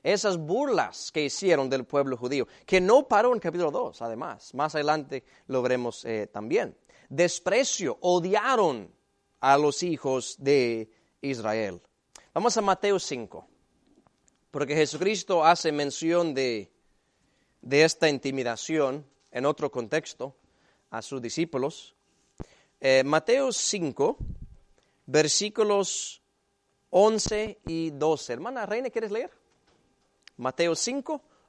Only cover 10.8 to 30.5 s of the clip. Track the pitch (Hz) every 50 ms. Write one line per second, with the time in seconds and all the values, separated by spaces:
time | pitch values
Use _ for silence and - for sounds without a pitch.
10.8 | 110 - _ _ _ _ _ _ - 139 135 117 104 110 107 113 110 98 92 85
11.8 | - _ _ _ _ _ _ - - _ _ 160 202 240 - 226 214 196 190 -
12.8 | - 202 202 180 - - 151 123 113 95 - 71 - _ _ _ _ _ _ _
13.8 | _ _ _ _ _ _ _ _ _ _ _ _ _ _ - 143 147 139 147 160
14.8 | 151 143 - 147 185 196 220 185 - - 190 170 151 160 175 170 - 165 151 147
15.8 | 147 143 131 - 160 165 170 175 175 165 139 135 135 127 117 107 95 - _ _
16.8 | _ _ _ _ _ _ _ _ _ _ _ _ _ _ _ _ - 120 135 143
17.8 | 156 160 - - 165 156 143 131 - 139 135 135 127 120 117 113 - - 160 156
18.8 | 143 131 131 151 143 - _ _ _ _ - 127 127 143 151 - 160 139 - 127
19.8 | 120 104 151 160 - - - - 127 139 - _ _ _ _ _ _ _ _ _
20.8 | _ _ - 113 113 - 139 131 117 117 - 156 165 165 - 135 127 147 160 -
21.8 | - - _ _ _ _ _ _ _ _ _ - - - _ _ _ _ _ _
22.8 | - 135 131 131 131 139 151 160 156 - 240 269 277 262 214 - - - - 208
23.8 | 170 143 - - 135 180 294 - - - - - - - - - _ _ _ _
24.8 | _ _ _ _ _ - 131 151 151 151 - - 202 214 208 - 214 208 202 202
25.8 | 190 - - - - - - - _ _ _ _ _ _ _ _ _ _ _ _
26.8 | _ _ - 180 202 220 220 214 - - 214 208 214 214 202 - _ - 165 165
27.8 | 165 160 147 139 147 156 160 143 - - 120 120 165 233 269 254 214 190 208 233
28.8 | 262 254 - 233 226 208 202 220 269 - - _ _ _ _ _ _ _ _ _
29.8 | _ _ _ _ _ _ _ _ _ - _ - 123 131